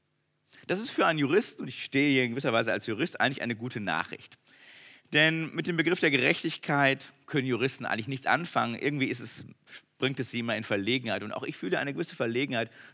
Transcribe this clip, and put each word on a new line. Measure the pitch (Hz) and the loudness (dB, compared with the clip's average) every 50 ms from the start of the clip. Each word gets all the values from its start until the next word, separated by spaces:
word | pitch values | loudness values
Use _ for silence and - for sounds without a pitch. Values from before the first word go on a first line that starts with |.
| _ _ _ _ _ _ _ _ _ _ - - - | _ _ _ _ _ _ _ _ _ _ -20 -12 -6
Das | - 170 190 | -4 -4 -2
ist | 226 - | -4 -2
für | - - 254 | 0 2 2
einen | 175 160 156 | 4 4 2
Juristen, | - 127 156 208 233 - - - 247 | 2 2 4 4 2 2 -2 -6 -8
und | 139 | -10
ich | 123 - - | -8 -10 -8
stehe | - - 139 143 147 | -2 2 2 4 4
hier | 139 131 127 | 4 4 4
in | 120 | 2
gewisser | 117 123 135 143 113 | 0 -2 0 2 2
Weise | 113 117 113 92 | 2 4 2 0
als | 104 - | -2 -2
Jurist, | - 110 101 151 185 - - | -2 -2 -2 -2 -4 0 0
eigentlich | 107 127 139 - - | 0 0 0 -2 -4
eine | 117 117 | -4 -4
gute | 107 113 127 - 123 | -4 -6 -6 -6 -6
Nachricht. | 104 90 80 82 82 - - - - - - - _ _ - - - - - - - - - - _ _ - | -4 -2 -2 -2 -4 -6 -10 -14 -16 -18 -20 -20 _ _ -20 -20 -20 -20 -20 -20 -20 -20 -20 -20 _ _ 2
Denn | 151 156 160 160 160 160 160 - | 4 4 4 4 0 -2 -4 -4
mit | 156 160 | -6 -4
dem | - 175 | -2 0
Begriff | 165 165 160 180 180 | 0 2 2 2 4
der | - 160 | 4 6
Gerechtigkeit | 139 135 123 147 170 - - 160 - - - - 151 143 143 135 135 - - - - _ _ | 6 6 6 4 2 2 0 -4 -4 -4 -2 0 4 4 6 4 4 2 -2 -10 -18 _ _
können | - - 151 127 | -4 -2 0 0
Juristen | 131 123 110 120 139 - - 117 | 2 2 2 2 0 -2 -2 -4
eigentlich | - 101 110 110 - | -4 -4 -4 -4 -4
nichts | 135 127 - | -6 -4 0
anfangen. | - 113 131 - - - 127 117 117 117 | 2 2 2 0 0 0 0 0 0 0
Irgendwie | - - 143 151 139 131 - | -2 -2 -2 0 0 0 -2
ist | 131 - | -2 -4
es, | - 117 - - - - - _ _ - - - - _ _ - | -8 -10 -12 -12 -14 -16 -20 _ _ -20 -20 -20 -20 _ _ -4
bringt | 127 131 139 - | -4 -2 -2 -4
es | 127 - | -6 -4
sie | - 120 | -4 -4
immer | 117 117 113 | -2 -2 -2
in | 107 117 | -4 -2
Verlegenheit. | - 113 104 95 104 127 135 123 117 98 98 101 | -2 -2 0 0 0 0 0 0 -2 -4 -4 -4
Und | 107 - | -6 -8
auch | - - | -6 -6
ich | 139 160 | -8 -8
fühle | - - - 175 151 | -8 -6 -4 -2 -2
eine | 143 143 139 | -2 -2 -4
gewisse | 156 175 - - | -6 -6 -6 -6
Verlegenheit, | - 135 117 117 123 143 143 131 117 117 113 - - - - | -4 -4 -2 0 -2 -2 -2 -2 -2 -2 -4 -8 -14 -20 -20